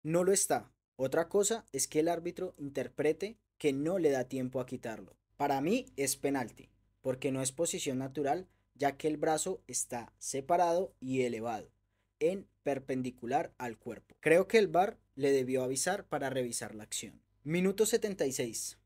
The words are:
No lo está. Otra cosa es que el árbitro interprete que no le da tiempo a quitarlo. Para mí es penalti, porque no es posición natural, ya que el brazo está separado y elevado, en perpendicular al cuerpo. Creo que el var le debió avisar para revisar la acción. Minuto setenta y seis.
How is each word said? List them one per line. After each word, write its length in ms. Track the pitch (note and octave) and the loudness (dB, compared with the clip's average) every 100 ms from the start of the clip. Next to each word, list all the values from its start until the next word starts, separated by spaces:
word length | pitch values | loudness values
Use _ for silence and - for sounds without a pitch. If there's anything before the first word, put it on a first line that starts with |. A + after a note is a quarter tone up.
No 180 | D3+ E3+ | 0 2
lo 80 | F3+ | 4
está. 400 | G3 - B2+ - _ _ | 4 2 0 -2 _ _
Otra 340 | - C3 - E3 | -6 0 0 2
cosa 380 | G3 G3 A3 - | 2 2 -2 -4
es 160 | C3+ - | -4 0
que 100 | D3+ | 2
el 80 | E3 | 2
árbitro 480 | E3+ E3+ E3+ F#3 - | 0 -4 -6 -8 -8
interprete 800 | C#3+ C#3 A#2+ - D3 D#3 G3 A#3 _ _ | -8 -6 -6 0 2 2 -4 -8 _ _
que 140 | D3+ | 0
no 260 | C3+ D#3 F#3+ | 0 0 2
le 120 | D#3+ | 4
da 180 | C3+ B2 | 2 0
tiempo 320 | C3 B2+ C3 | -4 -4 -4
a 60 | B2+ | -6
quitarlo. 500 | B2 A#2 G#2+ F#2+ _ _ _ | -8 -8 -10 -14 _ _ _
Para 220 | C#3 C3+ | 0 0
mí 260 | D3+ B3+ B3+ - | 2 0 -2 -4
es 200 | C#3 - | -4 0
penalti, 540 | C#3+ C#3 A#2 - - _ _ _ | -2 -2 -4 -10 -20 _ _ _
porque 320 | C3 B2+ C#3+ | -6 -2 -2
no 100 | C3 | -2
es 80 | C3 | -4
posición 480 | - E3+ F3+ - B2+ | -2 -4 -2 -4 -4
natural, 480 | C3+ C3+ C#3 D#3+ F#3 _ _ | -4 -4 -2 -2 -6 _ _
ya 220 | - C#3 C#3 | -2 -2 0
que 120 | D#3 | -2
el 80 | D3+ | 0
brazo 440 | D#3+ D#3 F#3 F#3 - | 0 0 -2 -6 -6
está 460 | B2 - B2 A2 _ | -6 -6 -8 -10 _
separado 760 | - C3+ C3+ F3 F3 E3+ F#3 _ | -6 -6 0 2 4 2 -2 _
y 220 | - C3 | -4 0
elevado, 500 | B2 A#2 A#2 A2 E2 _ _ _ _ _ | 0 -2 -6 -8 -10 _ _ _ _ _
en 260 | D#3 G3 - _ | 0 0 -10 _
perpendicular 920 | - C3+ C3+ C3 B2+ - A#2 C#3+ E3+ _ | -4 -4 -2 -4 -4 -8 -2 -2 -2 _
al 180 | B2 A2 | -12 -10
cuerpo. 380 | - G#2+ _ _ | -12 -14 _ _
Creo 260 | D3+ E3 F#3+ | 4 4 6
que 120 | A3+ | 4
el 100 | F#3+ | 6
var 320 | D#3+ G3+ - _ - | 4 2 -2 _ -2
le 160 | C#3 | 2
debió 320 | C#3 B2+ C3 | 4 2 0
avisar 420 | B2+ C3+ F3+ G3 - | 0 -2 -2 -2 -4
para 240 | D3 C3+ | -4 -2
revisar 460 | C3 B2 - A2 G#2+ | -2 -2 -4 -8 -12
la 80 | |
acción. 380 | A2 - G#2 A#1 _ _ | -10 -10 -10 -18 _ _
Minuto 440 | C#3+ F3 F#3 G3 G#3+ | -2 2 2 2 2
setenta 380 | A3+ A3+ F#3+ | 2 0 -2
y 60 | C#3+ | -2
seis. 460 | C3 B2 G#2 - - | 0 -4 -6 -10 -14